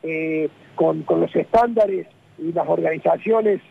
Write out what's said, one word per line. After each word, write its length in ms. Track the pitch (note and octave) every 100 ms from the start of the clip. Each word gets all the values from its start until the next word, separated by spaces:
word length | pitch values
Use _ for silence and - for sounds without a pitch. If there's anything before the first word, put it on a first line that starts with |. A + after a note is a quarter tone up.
eh, 460 | D#3+ D#3+ D#3+ D#3 D3+ - -
con, 280 | - D#3+ D#3+
con 180 | D3 E3+
los 140 | E3
estándares 720 | F3 - A3+ A#3+ A3+ G#3 F#3+ E3+ _ _ -
y 160 | D#3+
las 160 | E3 D#3
organizaciones 920 | E3 E3 D#3+ E3+ E3 G3+ A3+ G#3+ G3 -